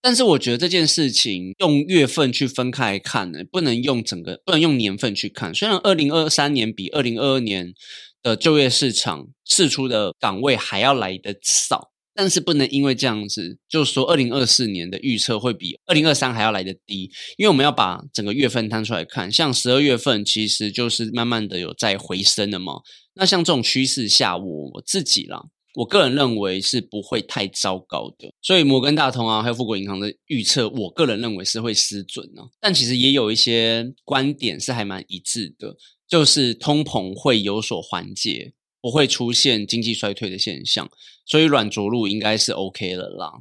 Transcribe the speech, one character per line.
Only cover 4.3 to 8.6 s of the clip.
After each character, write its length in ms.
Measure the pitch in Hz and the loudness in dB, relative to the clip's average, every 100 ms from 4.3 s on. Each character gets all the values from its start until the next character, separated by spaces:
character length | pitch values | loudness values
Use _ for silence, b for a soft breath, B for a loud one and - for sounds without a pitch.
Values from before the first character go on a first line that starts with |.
| - - | -10 0
不 80 | |
能 80 | 165 | 2
用 160 | 165 135 | 4 2
年 200 | 107 98 | 0 -2
份 160 | 120 | -4
去 140 | 98 107 | -4 -8
看。 260 | - 92 | -8 -6
虽 140 | - 214 | -4 0
然 100 | 190 | 2
二 100 | 202 | 2
零 200 | 175 143 | 2 2
二 160 | 160 156 | 2 0
三 240 | - 143 | 0 0
年 180 | 143 110 | 0 -2
比 160 | 107 95 | -4 -6
二 120 | 151 | -2
零 180 | 123 117 | -2 0
二 140 | 139 | 0
二 60 | 135 | 0
年 320 | 117 98 90 92 B B B B | -2 -4 -6 -14 B B B B
的 120 | 120 110 | -4 0
就 220 | 165 | 4
业 120 | 151 | 4